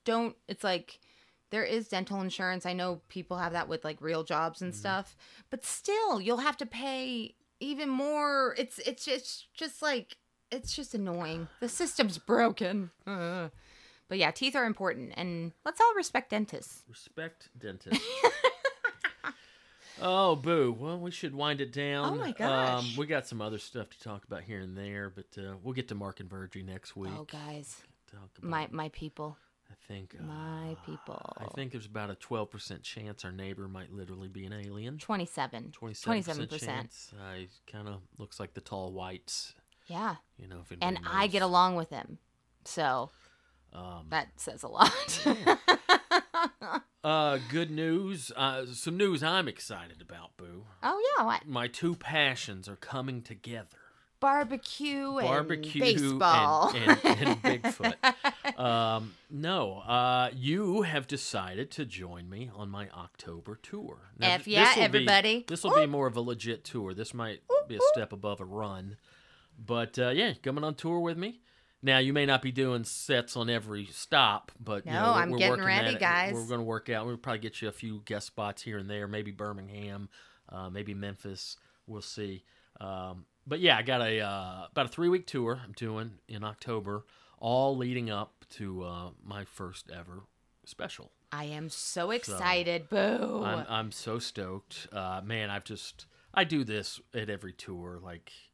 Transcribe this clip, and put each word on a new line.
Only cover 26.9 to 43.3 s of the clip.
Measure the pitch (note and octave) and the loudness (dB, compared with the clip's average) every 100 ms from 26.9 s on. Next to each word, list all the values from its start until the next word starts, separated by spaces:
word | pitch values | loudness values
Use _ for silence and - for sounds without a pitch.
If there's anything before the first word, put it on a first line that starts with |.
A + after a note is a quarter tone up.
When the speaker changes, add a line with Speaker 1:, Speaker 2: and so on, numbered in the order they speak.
| G2+ | -10
Speaker 2:
week. | F#2+ G2 | -8 -8
Speaker 1:
Oh, | |
guys. | D3+ D3+ D3+ D3+ C#3+ - - _ _ | -12 -14 -12 -12 -14 -18 -20 _ _
Speaker 2:
Talk | G#2 F#2+ - | -20 -20 -12
about | F3 | -6
Speaker 1:
My, | D#3+ D#3 | -4 -4
my | D#3+ D#3 | -6 -8
people. | - D3+ - D3+ D3+ _ _ _ | -8 -12 -10 -12 -12 _ _ _
Speaker 2:
I | G2+ - | -20 -16
think, | G2+ F#2+ D#3+ | -14 -14 -14
uh, | |
Speaker 1:
My | D#3 D3+ D#3+ D#3+ D#3+ D#3+ | -12 -10 -10 -10 -10 -10
people. | - D#3 - - - - | -12 -14 -12 -12 -12 -12
Speaker 2:
I | - | -12
think | - C3 | -8 -8
there's | B2 G#2 | -8 -10
about | G#2+ G#2 | -8 -8
a | F#2+ | -8
twelve | - A#2 G#2 | -6 -4 -4
percent | G#2 - G2 | -8 -12 -12
chance | - - G#2+ G#2 | -12 -12 -12 -12
our | F#2 | -12
neighbor | F#2+ F#2+ F#2+ G2 | -10 -8 -8 -10
might | F#2+ F#2 | -12 -12
literally | G2 F#2 F#2 F#2+ | -12 -12 -12 -12
be | F#2+ | -12
an | F#2+ | -12
alien. | G#2 G2+ G2+ A#2 D3+ | -10 -10 -10 -10 -10
Speaker 1:
Twenty-seven. | - G3+ F3 - C3 A2+ A#2+ | -6 -4 -4 -4 -6 -6 -14
Speaker 2:
Twenty-seven | - A2+ G#2 A3 A3 | -12 -12 -8 -2 -2
percent. | E3+ D3 - | -2 -6 -6
Speaker 1:
Twenty-seven | D#3 A#2+ C3 A#2 | -8 -6 -6 -8
percent. | - - G#2 | -14 -18 -14
Speaker 2:
I | F#2+ F#2 F#2 - _ | -12 -12 -12 -16 _
kinda | G#2+ G#2 G2 F#2 - | -12 -10 -12 -14 -16
looks | G#2 - | -14 -12
like | G2 | -12
the | - | -12
tall | - G2 F#2 | -10 -8 -6
whites. | F#2 F#2 F#2 - - - - _ _ - | -8 -8 -10 -10 -8 -8 -14 _ _ -12
Speaker 1:
Yeah. | E3+ A3 D#3+ _ - | -6 -4 -6 _ -20
Speaker 2:
You | F#2 | -14
know, | F2 | -14
if | E2+ | -12
anybody | F2 F3+ F#3 | -4 -2 -2
Speaker 1:
And | F3 | 0
I | F#3+ G3+ | 2 4
get | F#3+ | 4
Speaker 2:
knows. | F#3 | 6
Speaker 1:
along | F3+ F#3 F3 | 8 8 6
with | E3 | -2
him. | C3 - - _ _ _ _ | -8 -10 -14 _ _ _ _
So | - - D3 B2+ C3+ - - | -10 0 2 2 -2 -10 -20